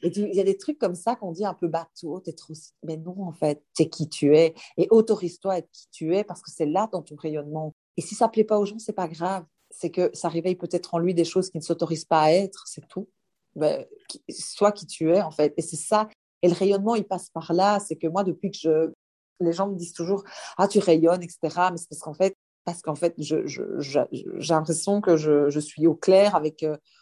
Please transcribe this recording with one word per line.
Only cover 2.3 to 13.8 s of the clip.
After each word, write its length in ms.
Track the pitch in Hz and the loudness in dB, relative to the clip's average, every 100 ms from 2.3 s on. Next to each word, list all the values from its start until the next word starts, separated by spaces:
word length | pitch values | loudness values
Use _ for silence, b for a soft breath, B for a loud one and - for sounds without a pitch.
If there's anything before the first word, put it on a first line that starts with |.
trop 220 | 151 - | -14 -16
ci », 180 | 156 - _ | -18 -20 _
mais 120 | 160 160 | -12 -10
non, 200 | 165 185 185 | -10 -10 -10
en 60 | |
fait, 320 | 151 156 147 _ | -2 -2 -2 _
t'es 140 | - 156 | 0 0
qui 200 | - 151 | -2 -8
tu 280 | - 143 151 | 0 6 6
es. 180 | 165 160 B - | 6 0 B -2
Et 120 | - | 4
autorise-toi 640 | 226 220 208 175 - 196 | 6 6 0 -4 -6 -4
à 40 | 185 | -4
être 120 | - | -6
qui 140 | - _ | -16 _
tu 260 | - 160 190 | -8 -2 0
es 80 | |
parce 180 | 208 175 | -2 -8
que 80 | - | -14
c'est 160 | - 151 | -4 -2
là 220 | 175 214 | 0 -2
dans 100 | 185 | -4
ton 140 | 156 147 | -10 -10
rayonnement. 580 | 156 151 147 156 156 - _ - | -8 -8 -6 -8 -8 -12 _ -10
Et 60 | |
si 120 | - | -10
ça 140 | 208 - | 0 2
plaît 160 | 220 | 2
pas 140 | 214 214 | 2 2
aux 80 | 202 | 0
gens, 120 | 220 | -4
c'est 140 | - | -10
pas 160 | 208 170 | -6 -8
grave. 360 | 160 175 196 160 _ _ | -4 -4 -4 -10 _ _
C'est 200 | - 170 | -10 -6
que 180 | - 180 | -2 -2
ça 140 | - 170 | -2 -4
réveille 240 | 165 175 | -2 -2
peut-être 400 | 180 175 175 - | -4 -4 -6 -4
en 40 | 170 | -2
lui 140 | 175 | 0
des 140 | 170 165 | 0 0
choses 240 | 190 185 | 0 -2
qui 80 | 165 | -6
ne 40 | |
s'autorisent 440 | - 165 160 165 - | -6 -4 -2 -4 0
pas 160 | 160 | 4
à 100 | 156 | 6
être, 320 | 175 196 - - | 4 2 -8 -18
c'est 180 | - - | -18 -12
tout. 200 | 190 214 _ _ _ _ | -12 -12 _ _ _ _
Ben, 300 | - 151 135 | -2 -2 -2